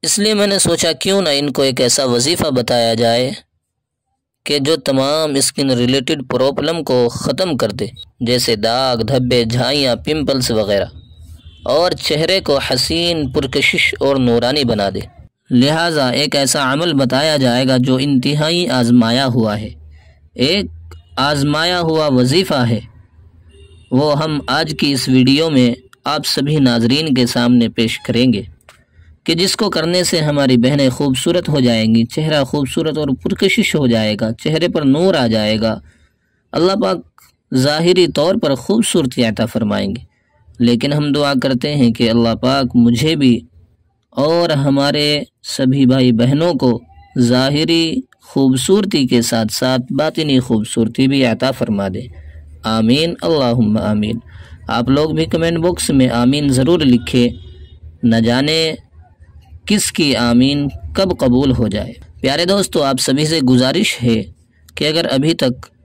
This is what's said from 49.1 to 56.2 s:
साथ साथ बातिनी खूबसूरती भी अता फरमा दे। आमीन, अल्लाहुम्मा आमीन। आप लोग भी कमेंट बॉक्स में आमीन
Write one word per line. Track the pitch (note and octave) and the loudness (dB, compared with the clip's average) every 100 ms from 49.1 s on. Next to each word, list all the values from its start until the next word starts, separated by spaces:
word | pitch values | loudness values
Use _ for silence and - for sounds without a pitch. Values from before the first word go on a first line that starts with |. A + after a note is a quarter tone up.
| B2 | 0
साथ | A#2 A#2 A2 | 0 -2 -2
साथ | - B2+ C3 B2 | -2 -2 -2 -2
बातिनी | C3+ D#3 D#3 D#3 C3 | -2 -2 -2 0 0
खूबसूरती | B2+ A2+ G#2+ - A2 - C3+ | 2 -2 -2 -2 -2 0 0
भी | C#3 B2 | 2 0
अता | A2 C3 | 0 -2
फरमा | C3+ B2 G2+ G2 | -4 -4 -2 -4
दे। | F#2+ - - - - - - A2+ | -6 -12 -18 -20 -20 -20 -12 -4
आमीन, | A2+ A2 C3+ E3 - | 0 2 2 0 -2
अल्लाहुम्मा | E3+ D#3+ B2 A#2+ G#2+ G#2+ | -2 0 2 2 0 0
आमीन। | G#2 G#2+ G#2+ A2+ - - - - - | 0 -2 -2 -6 -10 -20 -20 -16 -6
आप | A#2 A#2+ | -4 0
लोग | C#3 D#3 D#3 | 0 0 -2
भी | D#3+ | -2
कमेंट | E3 E3 E3+ | 0 0 0
बॉक्स | E3 F3 - | -2 -2 0
में | C#3 B2+ | 2 2
आमीन | A#2 | 2